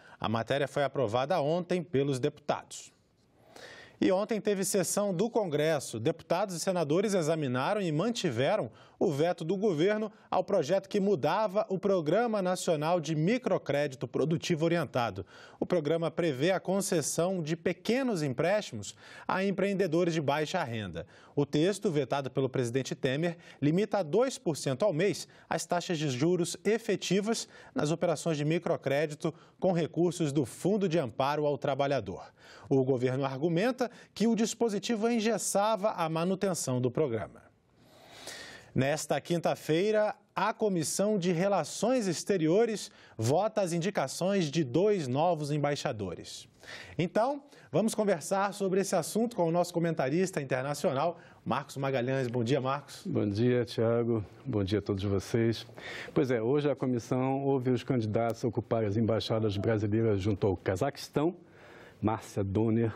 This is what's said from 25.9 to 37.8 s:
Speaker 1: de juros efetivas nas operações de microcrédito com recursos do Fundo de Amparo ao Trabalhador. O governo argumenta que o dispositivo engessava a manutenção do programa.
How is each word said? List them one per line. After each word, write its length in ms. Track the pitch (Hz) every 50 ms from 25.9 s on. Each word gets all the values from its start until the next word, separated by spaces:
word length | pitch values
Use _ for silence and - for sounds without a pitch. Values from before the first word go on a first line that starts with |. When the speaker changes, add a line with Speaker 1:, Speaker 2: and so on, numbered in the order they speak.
| 180 147
Speaker 1:
de 120 | 156 147
juros 460 | 127 120 147 170 180 165 170 165 - - -
efetivas 840 | 202 220 226 - - 190 - - - 175 202 196 220 226 - - - - - - - -
nas 160 | - 156 147
operações 460 | 170 165 185 175 156 143 - 170 160 143
de 80 | 147
microcrédito 880 | 151 160 175 - 175 165 165 - 180 139 143 160 151 147 - - 160 147 - - - _ -
com 140 | - 185 180
recursos 580 | 165 160 127 - 156 175 175 151 - 170 143
do 140 | 135 156 135
Fundo 420 | - - - - 170 208 214 196 185
de 100 | 151 175
Amparo 480 | 143 113 - - 131 139 147 151 151
ao 120 | 147 147 -
Trabalhador. 760 | - 143 135 131 139 139 139 127 107 98 87 - - - - _ - - - - - -
O 120 | 139 135 127
governo 400 | 127 135 120 123 127 127 135 139
argumenta 640 | 131 135 127 147 175 165 170 208 254 254 - 247 214 - - - - -
que 140 | - 196 233
o 80 | 226
dispositivo 720 | 196 233 - - - 233 226 196 196 - - 240 202 214 233
engessava 840 | 240 226 202 226 220 180 - - - 196 202 220 226 190 190 220
a 160 | - - 170 160
manutenção 720 | 160 160 170 185 190 185 208 196 170 - - 135 127 123
do 100 | 127 123
programa. 540 | 117 - 160 135 113 104 82 76 - - - - _ _ _ _ _ _